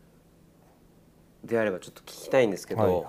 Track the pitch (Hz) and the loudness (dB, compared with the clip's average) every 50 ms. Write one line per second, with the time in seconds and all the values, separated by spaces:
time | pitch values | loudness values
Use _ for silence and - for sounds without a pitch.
0 | - _ _ _ _ _ _ _ _ _ _ _ _ - _ _ - - _ - | -20 _ _ _ _ _ _ _ _ _ _ _ _ -20 _ _ -20 -20 _ -20
1 | - - - _ _ _ _ _ - - 113 113 110 104 92 85 - - - - | -20 -20 -20 _ _ _ _ _ -6 -2 0 0 2 0 -2 -4 -8 -14 -18 -20
2 | - - - - - - - 135 123 104 92 85 - - - 110 107 95 90 87 | -20 -20 -18 -16 -4 0 4 4 4 4 2 -2 -6 -4 0 2 2 2 2 0
3 | 80 | -2